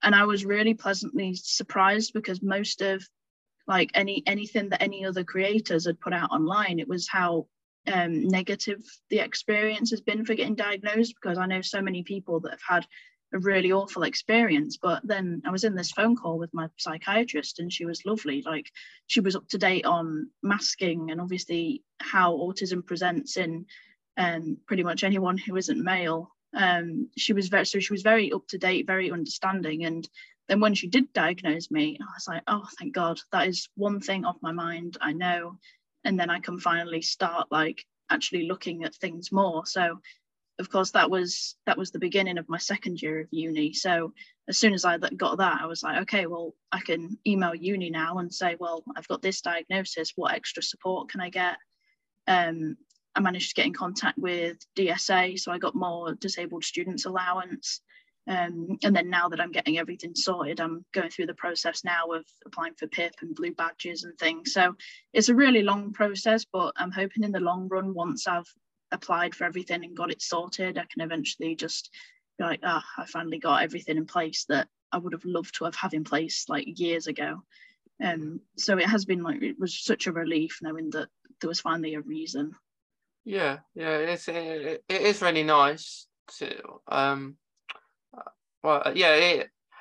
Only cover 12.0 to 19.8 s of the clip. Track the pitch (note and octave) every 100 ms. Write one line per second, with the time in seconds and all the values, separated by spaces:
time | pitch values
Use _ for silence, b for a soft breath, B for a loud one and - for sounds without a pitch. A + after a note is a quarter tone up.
12 | F3 G3 F#3 E3 F#3+ - - F3 - B
13 | B B _ G3 F#3 G3 F3+ F#3+ G3 F#3+
14 | E3 - - A3+ A3+ D3+ D3+ - F3+ E3+
15 | G#3+ G3 F#3 E3+ - F#3+ A3 F#3 E3+ -
16 | A3 A#3+ E3+ E3 E3 E3+ D#3+ - - D#3+
17 | - G#3 A#3+ D3+ C#3+ - F3 - E3+ E3
18 | G3 G#3+ - C#3 D#3+ D#3 - B B B
19 | - - F#3+ F#3 - G3 F#3 F#3